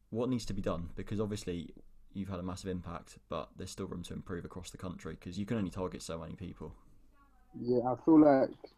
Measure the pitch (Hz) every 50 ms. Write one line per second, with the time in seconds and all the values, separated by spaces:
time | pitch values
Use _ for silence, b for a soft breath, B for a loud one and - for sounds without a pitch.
0 | _ _ 107 113 123 127 127 113 - - 98 98 90 107 85 82 85 82 - -
1 | 95 - 104 104 110 101 104 98 - 92 87 87 - - - - - - - -
2 | - - - 98 95 95 95 87 90 92 90 92 - 95 90 87 82 87 85 -
3 | - - - - - - 85 78 - - - - 92 95 - - 95 - - 87
4 | 85 - - - - - 92 85 - - - 92 90 - - - 98 92 82 -
5 | - 80 82 - - 92 87 98 101 98 120 107 98 85 - 98 92 87 85 -
6 | - - 82 82 82 82 87 - 90 82 78 - 78 78 - - - - - -
7 | - - - - - - - - - - - 123 123 120 123 120 120 127 127 127
8 | - 165 160 151 151 147 139 131 123 - - - - - -